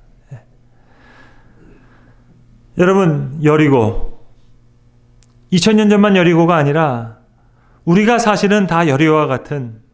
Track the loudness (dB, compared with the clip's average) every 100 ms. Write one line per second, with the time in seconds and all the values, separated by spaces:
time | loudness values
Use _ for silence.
0 | _ _ _ -20 _ _ _ _ _ _
1 | -20 -20 -20 -20 _ _ -20 -20 _ _
2 | -20 _ _ _ _ _ _ -2 0 2
3 | 0 -2 -6 -2 0 2 2 2 0 -2
4 | -6 -8 -20 -20 _ _ _ _ _ _
5 | _ _ _ _ _ -2 0 2 2 2
6 | 2 2 2 2 2 0 0 -2 -2 -4
7 | -10 -18 _ _ _ _ _ _ -2 0
8 | 2 0 0 0 0 0 0 0 0 0
9 | 2 0 -2 -6 -8 -10 -10 -16 _